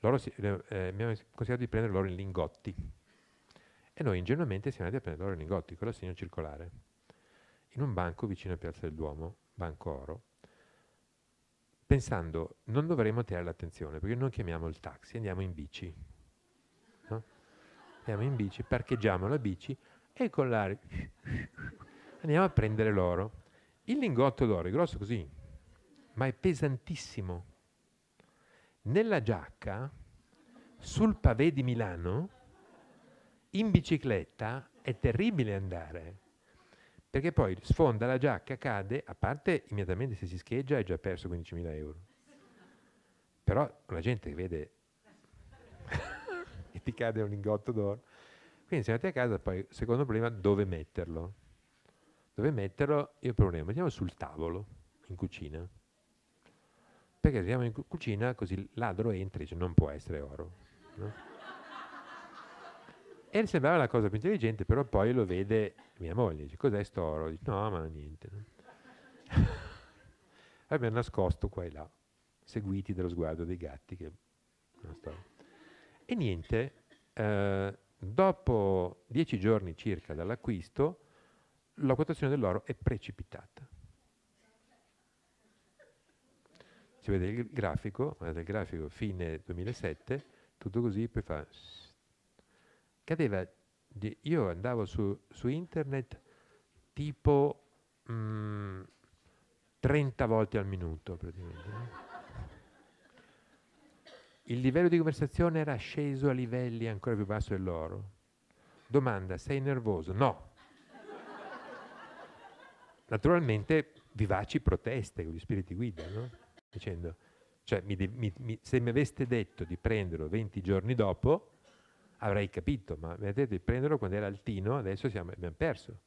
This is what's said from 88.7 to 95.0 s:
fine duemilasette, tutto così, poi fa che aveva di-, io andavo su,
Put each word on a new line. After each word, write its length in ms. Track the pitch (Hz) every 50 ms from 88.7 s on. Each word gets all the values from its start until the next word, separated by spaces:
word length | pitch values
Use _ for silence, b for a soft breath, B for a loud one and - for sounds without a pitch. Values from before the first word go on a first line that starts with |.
| - 82 78 73
fine 520 | - - 110 104 95 90 87 82 80 78 -
duemilasette, 800 | - 90 85 90 104 123 - - 92 76 - _ - 127 143 - b b b b b b _
tutto 240 | - 110 95 117
così, 260 | 120 117 98 101 113 117
poi 140 | _ 117
fa 240 | 104 - 85 76 73 - - - - - - - - - _ _ _ _ _ _ _ _ _ _ b b b b b b b b b b b b _ -
che 60 | 160
aveva 340 | 160 165 123 101 95 92 - _ _ _ _ _ _ _ _
di-, 300 | - 104 98 107 - _ _
io 260 | 147 165 165 117 95
andavo 340 | 85 85 95 123 123 117 104
su, 340 | 95 - -